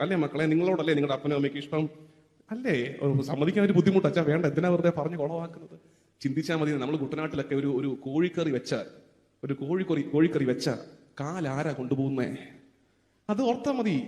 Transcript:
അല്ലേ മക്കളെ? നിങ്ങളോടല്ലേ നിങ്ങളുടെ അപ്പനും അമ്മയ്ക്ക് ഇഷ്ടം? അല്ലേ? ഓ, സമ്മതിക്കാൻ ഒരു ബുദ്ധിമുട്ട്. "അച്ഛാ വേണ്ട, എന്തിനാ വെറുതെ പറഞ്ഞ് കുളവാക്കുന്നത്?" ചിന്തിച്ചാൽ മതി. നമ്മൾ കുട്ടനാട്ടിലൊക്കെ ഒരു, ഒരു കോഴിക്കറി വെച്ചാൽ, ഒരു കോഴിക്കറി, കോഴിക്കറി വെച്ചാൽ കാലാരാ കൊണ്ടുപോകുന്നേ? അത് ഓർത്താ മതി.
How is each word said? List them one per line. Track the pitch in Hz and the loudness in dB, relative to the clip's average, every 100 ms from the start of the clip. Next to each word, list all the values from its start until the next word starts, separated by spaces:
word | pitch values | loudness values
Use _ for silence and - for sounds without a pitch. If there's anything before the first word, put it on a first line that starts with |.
അല്ലേ | 151 180 | 0 0
മക്കളെ? | 147 - | 0 0
നിങ്ങളോടല്ലേ | 160 156 180 180 156 | 2 4 4 2 2
നിങ്ങളുടെ | 147 143 | 2 2
അപ്പനും | 131 147 | 0 0
അമ്മയ്ക്ക് | 143 143 139 | 0 0 -2
ഇഷ്ടം? | 139 156 156 - - _ _ _ _ | -4 -2 -2 -6 -20 _ _ _ _
അല്ലേ? | 226 254 135 131 - | -6 0 0 -2 -2
ഓ, | 143 135 | 0 0
സമ്മതിക്കാൻ | 135 143 156 202 | 0 0 0 4
ഒരു | 202 | 4
ബുദ്ധിമുട്ട്. | 180 170 190 151 | 6 6 4 4
"അച്ഛാ | 170 | 2
വേണ്ട, | 151 160 | 2 2
എന്തിനാ | 156 143 180 | 2 2 2
വെറുതെ | 175 170 | 4 2
പറഞ്ഞ് | 165 143 170 | 2 -4 -2
കുളവാക്കുന്നത്?" | 147 165 165 170 - - - _ _ _ | -4 -4 -8 -12 -20 -20 -20 _ _ _
ചിന്തിച്ചാൽ | 139 147 151 | -2 -2 0
മതി. | 165 151 | 0 0
നമ്മൾ | 143 131 | 0 -2
കുട്ടനാട്ടിലൊക്കെ | 156 135 151 156 139 135 | -2 -2 -4 -4 -4 -2
ഒരു, | 139 139 | -2 0
ഒരു | 143 143 | 0 -2
കോഴിക്കറി | 127 135 147 175 175 160 | -4 -2 0 2 0 -2
വെച്ചാൽ, | 123 - 120 92 - - _ _ _ | -2 -2 -6 -6 -16 -20 _ _ _
ഒരു | - | -6
കോഴിക്കറി, | 139 135 185 185 151 | -6 -2 -2 0 -2
കോഴിക്കറി | 143 147 160 156 | 2 4 4 4
വെച്ചാൽ | 127 123 156 110 - - - - | 0 0 -2 -4 -10 -20 -20 -12
കാലാരാ | 143 185 147 135 156 | -10 -6 -4 -4 -4
കൊണ്ടുപോകുന്നേ? | 135 123 135 135 135 - 135 - - _ _ _ _ _ _ - | -4 -4 -2 0 -2 -4 -6 -14 -20 _ _ _ _ _ _ -4
അത് | 208 | 0
ഓർത്താ | 247 247 285 | 2 0 -2
മതി. | 262 220 139 | 0 0 0